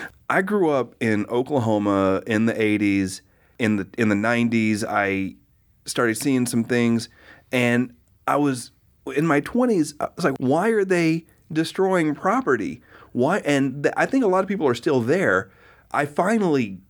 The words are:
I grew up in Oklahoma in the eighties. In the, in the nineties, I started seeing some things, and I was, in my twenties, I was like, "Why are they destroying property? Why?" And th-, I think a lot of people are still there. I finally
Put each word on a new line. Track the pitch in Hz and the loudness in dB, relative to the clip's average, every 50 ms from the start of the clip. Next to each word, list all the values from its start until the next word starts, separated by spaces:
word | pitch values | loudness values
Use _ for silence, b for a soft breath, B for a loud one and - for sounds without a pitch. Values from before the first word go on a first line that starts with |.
| B B B B _ - | B B B B _ -2
I | 131 170 | 0 0
grew | 190 190 208 202 175 156 | 0 0 0 0 0 2
up | 143 131 120 - - - | 0 0 -2 -4 -6 -4
in | 123 110 107 104 101 | -2 0 0 0 -2
Oklahoma | - 113 123 131 135 151 131 113 113 107 104 104 101 101 98 98 95 95 92 - | -2 -2 -2 -2 0 0 0 0 2 0 0 2 0 2 2 2 2 0 0 -2
in | 120 110 107 113 | -2 0 0 0
the | 113 - 110 | 0 0 0
eighties. | 110 107 104 104 104 101 98 98 95 95 95 - - b b b b b b b | 0 0 0 2 0 0 0 0 0 -2 -6 -10 -16 b b b b b b b
In | 120 107 107 | -2 0 0
the, | 98 90 - - - | 0 -4 -6 -2 0
in | 113 107 | 0 2
the | 104 | 2
nineties, | 101 107 117 120 120 120 117 117 113 110 110 107 101 | 2 2 0 2 2 0 2 2 2 2 0 0 -2
I | 110 - 104 104 101 98 98 98 95 90 - - _ _ _ _ _ _ _ _ - | -2 -2 -2 0 0 0 -2 -2 -4 -6 -8 -14 _ _ _ _ _ _ _ _ -12
started | - - 139 123 113 110 - | -8 -2 0 0 0 0 0
seeing | - 143 131 127 123 | 0 0 0 0 0
some | - - 117 110 | 0 -2 -2 -2
things, | - 123 120 120 117 117 113 113 - B B B B B B B B | 0 0 0 2 2 0 0 -2 -6 B B B B B B B B
and | - 123 123 120 120 120 127 123 - _ _ _ _ _ - | -2 0 2 2 2 0 -2 -4 -8 _ _ _ _ _ -4
I | 139 139 | -2 0
was, | 143 147 139 127 120 - - _ _ _ _ _ _ - 139 127 | 0 0 0 -2 -4 -8 -14 _ _ _ _ _ _ -12 -6 -2
in | 143 160 | -2 0
my | 165 143 143 | 2 2 0
twenties, | 143 - - 240 254 247 214 170 147 143 - - | 0 -2 -2 0 0 2 2 0 0 -2 -4 -8
I | - - - | -8 -8 -6
was | - 180 | -4 -2
like, | 143 135 - | -2 -2 0
"Why | - 123 143 165 196 233 | 0 0 0 2 2 0
are | 226 208 196 | 0 0 0
they | 190 185 175 165 160 165 170 - b b b b b | 0 0 2 2 2 0 -2 -4 b b b b b
destroying | 160 156 165 - - - 185 190 190 180 156 151 143 | -4 -4 -4 -2 -2 -2 0 2 2 2 2 0 -2
property? | - - 190 220 262 - 156 127 107 95 - - - B B B B B B | -2 0 0 0 0 2 0 0 0 0 -4 -8 -10 B B B B B B
Why?" | B 120 123 151 190 214 | B 0 2 2 2 0
And | - 147 143 135 139 135 131 147 143 | 0 0 2 2 2 0 -2 -2 -2
th-, | 151 - | -2 0
I | - 165 | 0 -2
think | 175 - 269 | 0 0 2
a | 247 190 | 2 2
lot | 185 190 190 | 2 2 0
of | 190 | 0
people | 202 190 160 131 | -2 0 0 0
are | 117 | 0
still | - - 165 139 127 | 0 0 0 2 2
there. | 113 123 160 196 170 110 92 92 95 b b b b b b b b b | 2 2 0 2 2 2 2 0 0 b b b b b b b b b
I | - 135 147 | -2 -2 -2
finally | 147 147 - 170 202 233 220 196 170 147 135 117 98 95 92 - | -2 0 0 0 2 2 2 2 2 2 0 0 -2 -6 -12 -18